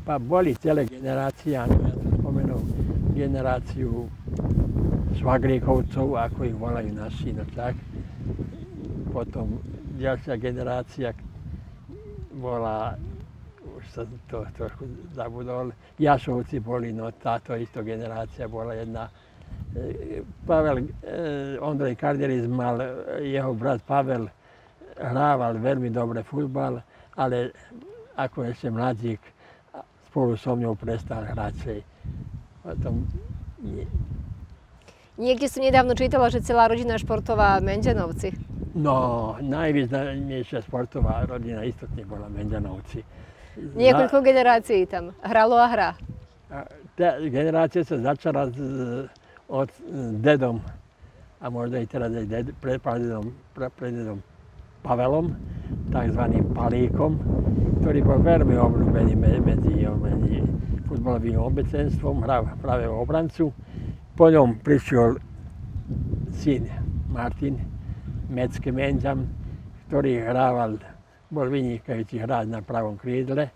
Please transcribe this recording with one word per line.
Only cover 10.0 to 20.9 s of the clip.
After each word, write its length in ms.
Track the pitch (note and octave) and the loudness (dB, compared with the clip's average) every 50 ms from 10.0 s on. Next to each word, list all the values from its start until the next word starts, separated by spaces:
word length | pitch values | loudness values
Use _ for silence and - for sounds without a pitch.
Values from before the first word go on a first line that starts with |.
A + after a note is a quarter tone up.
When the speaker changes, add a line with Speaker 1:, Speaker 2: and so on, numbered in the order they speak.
| C3 C3+ C3 B2 - - C3+ A2+ | -2 -2 -2 -2 -4 -6 -6 -4
Speaker 1:
generácia 720 | A2+ B2+ B2 B2 B2+ B2 B2 B2+ B2 - - - C3 A#2 A2 - - - - - - - - - - - - - - - - - - - - - - - | -4 -4 -4 -4 -4 -4 -4 -6 -6 -8 -8 -6 -6 -6 -6 -8 -12 -16 -14 -14 -12 -12 -12 -12 -14 -16 -20 -20 -20 -18 -18 -18 -16 -16 -14 -14 -14 -14
bola, 640 | - C#3+ B2+ B2 B2 A2+ A2+ A2 A2 A2 A2 A#2 A2 - - - - - - - - - - - - - - - - - | -12 -10 -6 -6 -4 -2 -2 -2 -2 -2 -4 -4 -6 -8 -10 -10 -12 -12 -14 -16 -18 -20 -20 -20 -20 -20 -18 -18 -16 -16
už 60 | - - | -18 -16
som 160 | - - A#2 G#2+ A#2+ A#2+ - - | -12 -12 -12 -12 -12 -18 -16 -12
to 160 | - A2+ G#2+ G2+ - | -10 -10 -10 -10 -10
trošku 320 | - A#2 G#2+ - - C3+ B2+ B2 - - - | -8 -10 -10 -8 -10 -12 -12 -12 -14 -16 -16
zabudol, 640 | D#3+ C3 A#2 A#2+ A#2 A#2+ B2 B2 B2 B2 B2+ B2 A2+ - - - - - | -12 -10 -10 -10 -8 -10 -8 -6 -6 -6 -6 -6 -8 -12 -20 -20 -4 2
Jašovci 640 | D3+ D3 C#3+ C3+ - - B2+ B2 A#2 - - C3+ G#2+ | 4 4 4 4 2 -2 -2 -2 -4 -4 -6 -6 -6
boli, 320 | A2+ A#2+ B2 A#2+ A#2 A2 | -4 -4 -4 -4 -6 -6
no 160 | A2+ A2 A2+ A2 | -8 -8 -10 -10
táto 400 | - - B2+ A#2 A#2 - - C3 | -8 -4 -4 -4 -4 -4 -6 -8
isto 300 | A2+ A#2 A2+ - B2+ A2 | -8 -8 -8 -8 -10 -8
generácia 640 | G#2+ A2+ A2 A#2 A2+ A2+ A2+ A2+ A2 - - B2+ A2 | -8 -8 -8 -8 -8 -8 -8 -8 -10 -10 -10 -10 -10
bola 260 | A2 A2+ A2+ A#2 A2+ | -8 -8 -8 -8 -8
jedna. 380 | A2 A2+ A2+ A2+ A2+ A2+ A2+ - - _ _ - - - - - - - - - | -8 -8 -8 -8 -8 -10 -10 -14 -20 _ _ -20 -20 -18 -18 -14 -14 -12 -10 -8
E, 480 | - - D3+ - - - - - - - - - - - - | -8 -8 -8 -8 -8 -10 -10 -10 -10 -10 -12 -16 -14 -2 2
Pavel, 420 | E3+ D#3 D#3 D3+ C#3 B2+ B2 - | 2 4 4 4 2 0 -2 -4